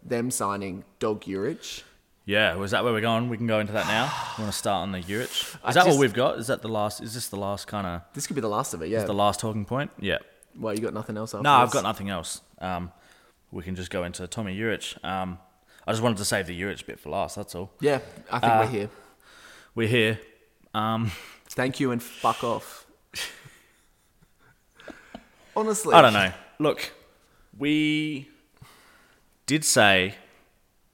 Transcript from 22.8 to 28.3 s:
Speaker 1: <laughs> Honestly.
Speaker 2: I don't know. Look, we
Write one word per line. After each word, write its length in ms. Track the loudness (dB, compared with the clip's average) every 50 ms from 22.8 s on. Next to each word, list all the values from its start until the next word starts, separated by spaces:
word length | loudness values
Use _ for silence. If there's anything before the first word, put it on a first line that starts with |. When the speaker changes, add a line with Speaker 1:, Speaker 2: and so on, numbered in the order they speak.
| -20 _ _ _ _ _ -12
Speaker 1:
<laughs> 120 | -10 -10 -10 -12 -18 -20 -20 -20 -20 _ _ _ _ _ _ _ _ _ _ _ _ _ _ _ _ _ _ _ _ _ _ _ _ -20 -20 -20 -20 -20 -20 -20 -20 _ _ _ _ _ -6 -4
Honestly. 380 | -2 0 0 0 0 2 8 10
Speaker 2:
I 60 | 10
don't 120 | 10 10 8
know. 180 | 6 2 2 -2 -6 -18 -16 _ -2
Look, 340 | 0 0 0 -2 -6 -12 -12 -18 _ _ _ _ _ _ _ _ _ _ -10 -4
we 720 | 0 0 2 2 2 2 0 0 -2 -4 -6 -8 -10 -14